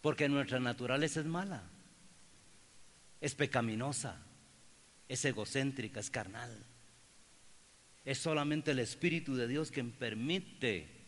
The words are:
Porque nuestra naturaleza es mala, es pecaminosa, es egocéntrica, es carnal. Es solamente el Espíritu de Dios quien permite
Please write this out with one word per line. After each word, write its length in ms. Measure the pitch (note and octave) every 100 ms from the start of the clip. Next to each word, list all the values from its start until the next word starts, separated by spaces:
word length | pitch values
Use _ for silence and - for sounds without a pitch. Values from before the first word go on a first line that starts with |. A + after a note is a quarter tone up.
Porque 280 | D3+ C#3+ D3
nuestra 300 | C#3+ C3 B2+
naturaleza 640 | B2 A#2 A#2+ C3+ D#3 D#3+
es 60 | D#3
mala, 360 | E3+ G3 E3 F2 - - - - - - - - - - - - - - -
es 140 | D3
pecaminosa, 840 | - C#3 C3 A#2 A2 C3 C3+ B2+ F#2 - - - - - - - - -
es 180 | C3
egocéntrica, 760 | C#3+ G#2+ G#2 C#3 C3+ C3+ G#2+ A2
es 100 | G#2
carnal. 400 | - F#2 A2 A#2+ A2 - - - - - - - - - - - - - -
Es 140 | C3+ C3+
solamente 520 | E3 D#3 D3 D3+ D3+
el 80 | C3+
Espíritu 560 | A#2 - - E3 E3
de 120 | B2+ A#2+
Dios 240 | C#3 D#3
quien 220 | - A#2+
permite 1080 | A2+ A#2+ G#2+ C3 F#3 F#3 - B2+ F#2+ D2+ -